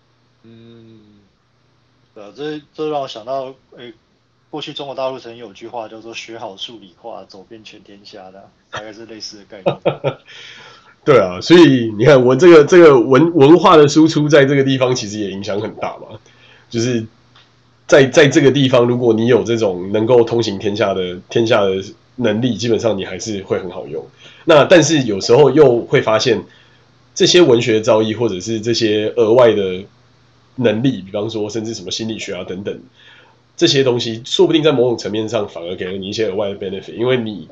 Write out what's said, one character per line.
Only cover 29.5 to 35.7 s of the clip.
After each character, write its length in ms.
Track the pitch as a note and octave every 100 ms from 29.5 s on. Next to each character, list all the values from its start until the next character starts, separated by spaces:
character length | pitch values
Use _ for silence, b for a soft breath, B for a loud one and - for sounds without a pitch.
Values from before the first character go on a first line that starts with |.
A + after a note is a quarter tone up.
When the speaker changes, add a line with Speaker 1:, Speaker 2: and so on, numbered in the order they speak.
Speaker 2:
的 320 | G#2 F#2+ F2+ G2+ _ _ _ _ _ _ -
能 280 | A#2 G#2+
力， 180 | C3+ G#2
比 100 | F#2
方 180 | - A2
说 200 | A2 G#2
甚 140 | A2+
至 100 | A2
什 120 | G#2+ F2+
么 40 |
心 200 | F#2 A2+
理 100 | G2+
学 140 | -
啊 100 | F2+
等 200 | F2+ F#2
等， 140 | G2+ - - b b b b b _ -
这 120 | E3
些 160 | C#3
东 160 | C3 A#2+
西 220 | A#2+ A2+ C3
说 200 | - F3+
不 60 |
定 80 | E3
在 80 | D3+
某 180 | C3 B2
种 80 | A2+
层 140 | G2
面 180 | G#2+ G#2+
上 180 | A2 G2+
反 160 | E2+
而 120 | E2+